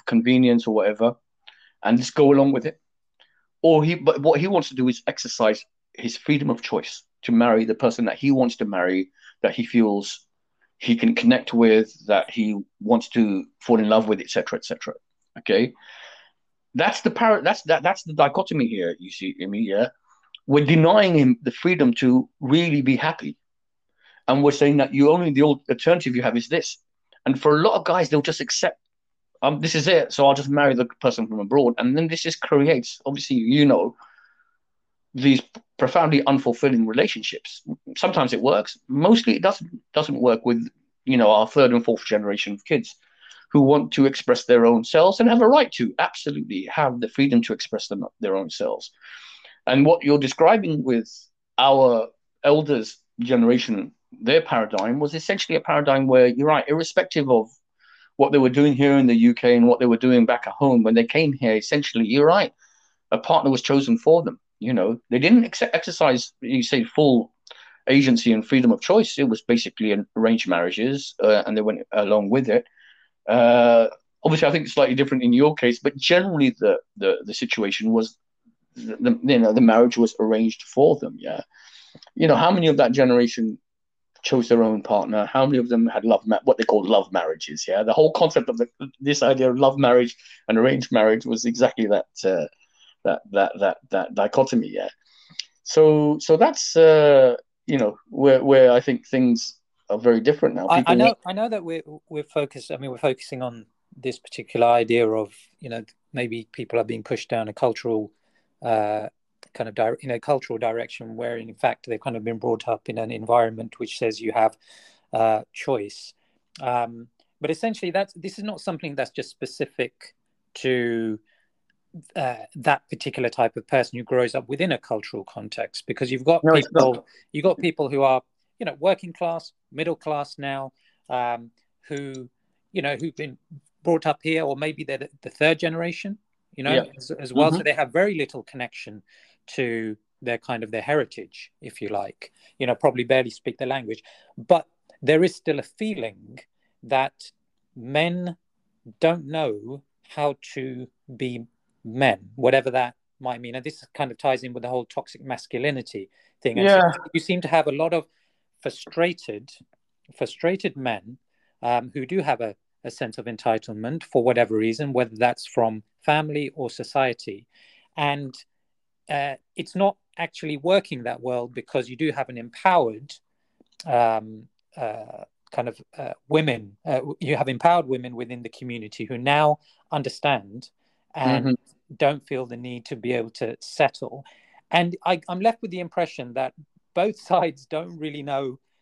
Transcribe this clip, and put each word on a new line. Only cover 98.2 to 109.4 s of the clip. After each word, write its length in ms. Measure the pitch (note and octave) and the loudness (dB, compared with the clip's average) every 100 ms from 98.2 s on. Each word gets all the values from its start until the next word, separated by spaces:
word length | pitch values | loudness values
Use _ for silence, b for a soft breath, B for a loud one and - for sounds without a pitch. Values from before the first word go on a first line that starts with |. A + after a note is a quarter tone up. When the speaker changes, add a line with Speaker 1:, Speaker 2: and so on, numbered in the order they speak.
| C#3 C3 | 4 4
Speaker 1:
where 280 | C#3 C3+ B2+ | 6 6 8
I 80 | A#2+ | 6
think 280 | C3 B2 - | 2 -4 -2
things 480 | C3 B2+ A#2 - - _ _ - | 0 2 2 -2 -16 _ _ -6
are 60 | G#2 | 0
very 220 | A#2+ A2+ | 2 2
different 340 | A2+ - - | 2 2 0
now. 140 | - F3+ | 0 0
Speaker 2:
I, 80 | E3+ | 2
I 40 | |
Speaker 1:
People 140 | E3+ A#3+ | 4 4
Speaker 2:
know, 80 | B3 | 4
Speaker 1:
want 120 | - F3+ | 2 -6
Speaker 2:
I 80 | |
know 160 | F#3+ A#3 | -6 -6
that 140 | G#3+ | -6
we're, 180 | E3+ E3 D3+ D3+ - | -8 -12 -12 -20 -14
we're 120 | D3+ | -12
focused, 500 | D3 D#3 C#3+ C3+ - | -8 -6 -6 -8 -14
I 60 | B2+ | -12
mean, 140 | C3+ | -10
we're 80 | B2 | -6
focusing 420 | D3 C3 - B2+ | -4 -4 -8 -10
on 240 | B2+ A#2 G#2 _ _ - | -10 -12 -20 _ _ -14
this 220 | C3+ - | -10 -10
particular 480 | - - A2+ A#2+ A#2 | -14 -18 -8 0 4
idea 420 | A#2+ A2+ A#2+ A2 | 4 4 2 2
of, 240 | A2 G#2 _ _ _ | 0 -4 _ _ _
you 80 | B2+ | -14
know, 160 | A#2 G#2+ _ _ | -14 -14 _ _
maybe 340 | C3+ A#2+ A#2 A2 | -10 -8 -8 -12
people 260 | - A#2 A#2 | -14 -6 -4
are 40 | |
being 180 | A2 A2+ | -2 -6
pushed 260 | A2 A2+ - | -6 -8 -6
down 200 | A#2 A2 | -6 -6
a 60 | |
cultural, 580 | G#2+ B2 A2+ A#2+ A2 G#2+ _ _ _ _ _ | -4 -4 -2 -4 -4 -6 _ _ _ _ _
uh, 460 | A#2+ A2 G#2 G#2+ G#2+ _ _ _ | -4 -2 -2 -4 -8 _ _ _